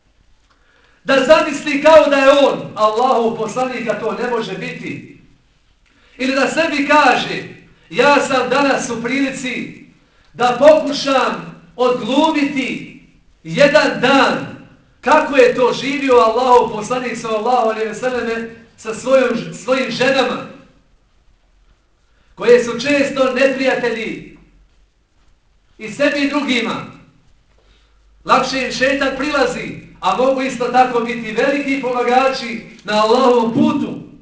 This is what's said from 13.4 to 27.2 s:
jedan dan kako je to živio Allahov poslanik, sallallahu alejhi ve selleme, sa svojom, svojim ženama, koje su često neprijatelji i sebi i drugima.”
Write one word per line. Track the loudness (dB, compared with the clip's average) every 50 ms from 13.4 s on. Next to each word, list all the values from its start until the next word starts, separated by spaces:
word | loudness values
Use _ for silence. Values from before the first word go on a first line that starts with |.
| _
jedan | -8 2 2 2 4 4 2 2 2 -2 0
dan | 0 2 4 4 4 2 0 -4 -8 -10 -14 -18 -20 -20 -20 _ _ _ _ _
kako | 0 2 2 2 2 2 4
je | 4 6 6 4
to | 2 0 0 0
živio | -2 -4 -6 -4 -2 0 4 4
Allahov | 4 4 4 2 2 2 4 4 4 4 2
poslanik, | -4 -8 -6 -4 -4 -4 -4 -6 -8 -8
sallallahu | -6 -6 -4 -2 0 0 0 2 0 0
alejhi | -2 -2 -6 -6
ve | -6
selleme, | -6 -6 -4 -4 -4 -4 -4 -6 -6 -8 -10 -14 -18 -20 _ _ _
sa | -12 -10 -10
svojom, | -8 0 2 4 4 4 2 0 -4 -6 -8 -12 -12 -4
svojim | -4 -2 -2 -2 -4
ženama, | -2 -2 0 2 2 2 0 -2 -4 -8 -10 -14 -18 -20 -20 _ _ _ _ _ _ _ _ _ _ _ _ _ _ _ _ _ _ _ _ _ _ _ _ _ _ _ _ _ _ _ _ _ _
koje | -4 4 4 4 4 4
su | 0 -6 -6
često | -2 0 0 0 0 -2 0 0 0 0 2
neprijatelji | 2 2 2 2 0 0 0 0 0 -2 -4 -4 -4 -6 -8 -10 -10 -14 -18 -20 -20 -20 _ _ _ _ _ _ _ _ _ _ _ _ _ _ _ _ _ _ _ _ _ _ _ _ _ _ -16
i | -14 -14
sebi | -4 -2 0 0 0 0
i | -2 -2
drugima.” | -2 -4 -2 -2 -2 -2 -2 -4 -6 -8 -10 -14 -18 -20 -20 _ _ _